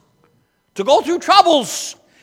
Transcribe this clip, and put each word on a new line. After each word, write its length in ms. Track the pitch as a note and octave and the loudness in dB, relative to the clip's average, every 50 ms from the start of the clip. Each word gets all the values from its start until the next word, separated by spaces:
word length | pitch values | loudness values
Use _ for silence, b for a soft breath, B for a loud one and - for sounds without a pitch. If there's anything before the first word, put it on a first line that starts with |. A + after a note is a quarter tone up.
| _ _ _ _ _ _ _ _ _ _ _ _ _ _ _ | _ _ _ _ _ _ _ _ _ _ _ _ _ _ _
to 80 | - G3 | -6 -2
go 160 | A#3+ C#4+ F#4 | 0 0 0
through 180 | - C#4 F4 F4 | 0 -2 -6 -4
troubles. 760 | - - F#4 G4+ F#4+ F4 D#4+ D4 A3+ D3+ - - - - - - b b b b | -2 2 4 4 4 4 2 0 0 -4 -8 -12 -12 -14 -16 -20 b b b b